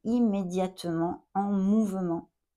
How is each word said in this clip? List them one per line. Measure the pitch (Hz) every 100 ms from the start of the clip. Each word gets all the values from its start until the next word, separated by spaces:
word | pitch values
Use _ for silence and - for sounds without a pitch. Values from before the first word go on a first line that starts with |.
immédiatement | 220 240 233 196 180 180 185 185 170 165 170 - -
en | 190 202
mouvement, | 196 190 214 214 190 180 165 - _ _